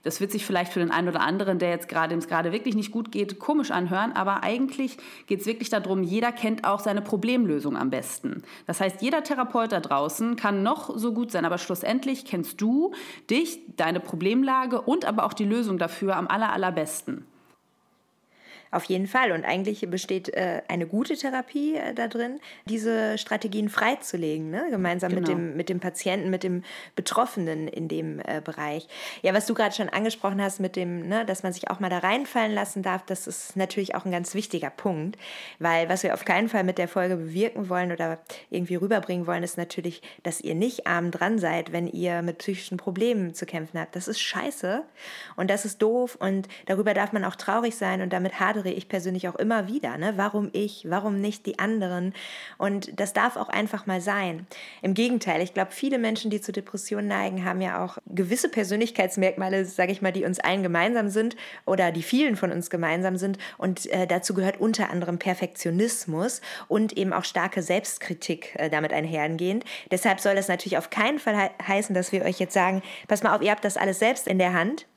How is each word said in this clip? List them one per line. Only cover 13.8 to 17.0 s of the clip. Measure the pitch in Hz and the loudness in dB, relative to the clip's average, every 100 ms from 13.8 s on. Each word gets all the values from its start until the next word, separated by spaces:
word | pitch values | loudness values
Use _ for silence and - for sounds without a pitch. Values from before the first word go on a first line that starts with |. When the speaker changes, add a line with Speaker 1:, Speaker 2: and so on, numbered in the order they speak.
| 160 175 | 0 0
Speaker 1:
Problemlage | 180 170 185 240 269 - 247 247 | -2 0 2 4 4 2 2 0
und | - 339 | 2 2
aber | - 220 | 2 0
auch | 202 | 0
die | - | 0
Lösung | 202 233 220 185 | 0 2 2 0
dafür | 170 - 196 185 | -2 0 0 0
am | 175 | 0
aller, | 202 220 | 0 2
allerbesten. | - 185 175 208 - | 2 0 0 -2 -6